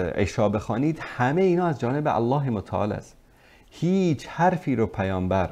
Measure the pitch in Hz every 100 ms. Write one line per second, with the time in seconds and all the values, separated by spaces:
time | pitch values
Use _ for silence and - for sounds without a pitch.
0 | 87 - 98 - 104 104 - 110 147 160
1 | - - 123 156 190 175 180 127 120 143
2 | 151 98 117 143 139 107 - 92 104 104
3 | - - _ _ - - - - 165 190
4 | 180 143 - - 175 180 - 120 107 -
5 | 95 95 92 95 87